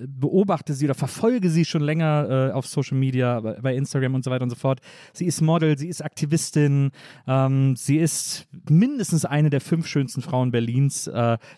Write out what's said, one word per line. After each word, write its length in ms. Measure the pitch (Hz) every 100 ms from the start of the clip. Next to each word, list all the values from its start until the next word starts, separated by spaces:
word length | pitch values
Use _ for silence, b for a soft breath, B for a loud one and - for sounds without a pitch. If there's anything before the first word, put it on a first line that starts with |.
| 127
beobachte 680 | 135 135 190 196 165 -
sie 100 | 139
oder 100 | 143
verfolge 560 | 135 135 - 220 247 185
sie 140 | 160
schon 180 | 165 165
länger, 680 | 147 160 160 151 139 131 131
äh, 20 |
auf 160 | 135 135
Social 280 | - 135 135
Media, 440 | 135 127 123 120
bei, 140 | 110 107
bei 140 | 131
Instagram 400 | 131 139 143 131
und 80 | 131
so 60 | 127
weiter 140 | 127
und 60 | 127
so 60 | 117
fort. 220 | 135 131 B B B
Sie 140 | - 180
ist 140 | -
Model, 360 | 160 170 160 147
sie 120 | 160
ist 120 | 170
Aktivistin, 920 | 151 - 147 151 - 151 147 143 139 B B B -
ähm, 480 | 131 135 135 135
sie 220 | 127 - 147
ist 480 | 160 - - - - - -
mindestens 540 | 151 240 285 190 160
eine 260 | - 147 151
der 100 | 139
fünf 280 | - 165 156
schönsten 340 | 147 131 -
Frauen 300 | - 127 127
Berlins, 560 | 120 117 123 139 - -
äh, 300 | 110 117 113 B